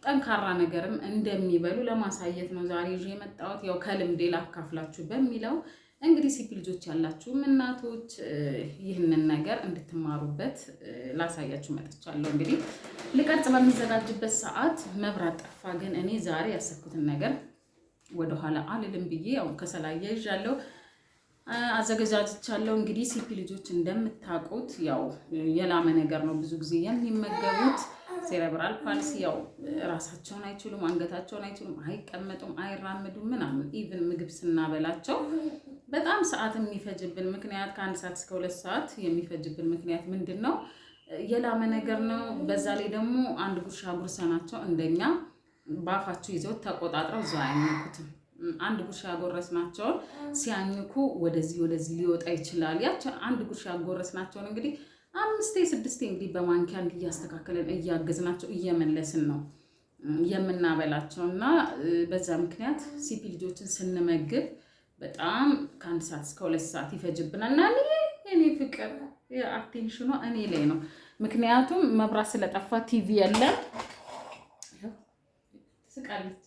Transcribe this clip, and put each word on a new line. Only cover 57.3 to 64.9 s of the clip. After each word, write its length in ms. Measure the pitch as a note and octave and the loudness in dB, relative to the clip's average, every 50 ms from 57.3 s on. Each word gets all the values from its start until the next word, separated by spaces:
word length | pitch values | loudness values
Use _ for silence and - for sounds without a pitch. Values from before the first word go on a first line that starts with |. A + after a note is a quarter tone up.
| E3 D#3+ - - F3 F3 D#3+ D#3+ | -10 -10 -8 -4 -4 -2 -2 -2
እያገዝናቸው 760 | F#3 F3+ E3 F3+ E3 D#3+ D3+ D3+ E3 - F3 F3 F3 - - - | -2 -2 0 0 0 0 0 0 0 0 0 -2 -2 -2 -4 -6
እየመለስን 720 | G#3 F3 F3 F3+ E3+ E3 D#3+ D3+ D#3 D#3 D#3+ D3 - D#3+ D3 | -4 -2 0 2 4 4 4 4 4 2 0 0 0 2 2
ነው 140 | D3 C#3+ D3 C#3+ - - - _ _ _ _ _ _ _ _ - C#3+ D3+ D#3 E3+ F3+ | 2 0 -2 -4 -8 -14 -20 _ _ _ _ _ _ _ _ -4 -2 0 2 2 2
የምናበላቸው። 960 | F#3+ F#3+ F#3+ F#3 F3+ F3+ F3 E3+ D#3+ D#3 D#3 D3+ D3 D3+ D3 - - - F3 | 2 2 2 0 2 2 4 4 4 4 2 2 2 0 -2 -4 -6 -2 -2
እና፣ 180 | F3 F3+ F#3 A3 C4 D#4+ E4 C#4 - - | -2 0 2 4 6 6 6 4 4 -2
እ፣ 200 | B2+ C#3+ E3 E3+ E3+ E3+ | -2 0 2 2 2 2
በዛ 240 | E3+ F#3 F#3 F3+ - E3+ E3 | 2 0 -2 0 0 0 0
ምክንያት 440 | F3 F3 - - A3 B3+ D4+ D#4 D4+ D4 - D4 | 0 -2 -2 -4 -2 -2 -2 -2 -4 -10 -10 -8
ሲፒ 240 | D4 C#4 A3 G#3+ - G#3 | -6 -6 -6 -6 -6 -8
ልጆችን 420 | F3 E3 F#3 F3+ F3+ - G#3 G3 | -10 -8 -8 -8 -8 -8 -6 -6
ስንመግብ 760 | - - F#3+ F#3 F3+ F3 E3+ E3+ E3 D#3+ D3+ D3 A3+ C4 - - - - - _ _ _ _ _ | -6 -4 -2 -2 0 2 2 4 4 2 2 2 0 0 0 -2 -6 -14 -20 _ _ _ _ _